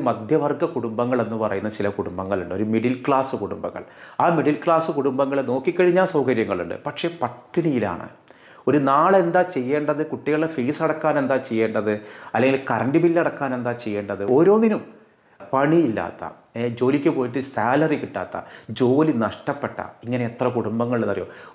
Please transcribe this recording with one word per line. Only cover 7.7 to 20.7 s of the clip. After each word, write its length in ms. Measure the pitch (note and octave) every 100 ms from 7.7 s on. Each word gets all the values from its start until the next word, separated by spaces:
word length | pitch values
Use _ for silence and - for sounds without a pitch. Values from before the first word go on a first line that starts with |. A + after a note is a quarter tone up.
| B2+ G2+ E2+ - - _ - - - -
ഒരു 100 | D3 C3
നാളെ 300 | C#3+ F3 G3
എന്താ 180 | E3+ F3+ F3+
ചെയ്യേണ്ടത്, 480 | C#3+ B2 D3 D3 D3 D#3
കുട്ടികളുടെ 400 | A#2+ C#3+ D#3 D#3+ C#3+
ഫീസ് 260 | B2 D3+ D#3+
അടക്കാൻ 280 | D3+ D#3 C#3+
എന്താ 160 | C3 C3 C3
ചെയ്യേണ്ടത്, 460 | A2+ A2 A2 G#2 G#2 - - - A#2
അല്ലെങ്കിൽ 240 | C3 C3+ C3+
കറണ്ട് 280 | A2+ A#2+ D#3+
ബില്ല് 160 | E3+ E3+
അടക്കാൻ 260 | C#3+ - C#3 B2+
എന്താ 160 | A#2+ A#2+
ചെയ്യേണ്ടത്, 400 | G#2+ G2+ G2+ F#2+ G2+ C3
ഓരോന്നിനും 460 | F3+ G#3+ A3 F#3 - - _ _ _ - -
പണിയില്ലാത്ത, 680 | C3+ C#3+ E3+ C#3+ G2+ E2+ - E2 - _ A#2
ഏ, 40 | A#2+ A#2
ജോലിക്ക് 320 | B2 C#3 E3 C3+
പോയിട്ട് 260 | B2 C3+ C3 -
സാലറി 420 | A2+ C#3 D#3 D3
കിട്ടാത്ത, 360 | - F#2+ F2+ - - - - A2
ജോലി 340 | B2 C3+ D#3 A#2+ G#2
നഷ്ടപ്പെട്ട, 540 | - - C#3+ - - - - A#2
ഇങ്ങനെ 180 | B2 A#2
എത്ര 180 | A#2+ B2+ A#2+
കുടുംബങ്ങളുണ്ടെന്നറിയോ? 720 | G#2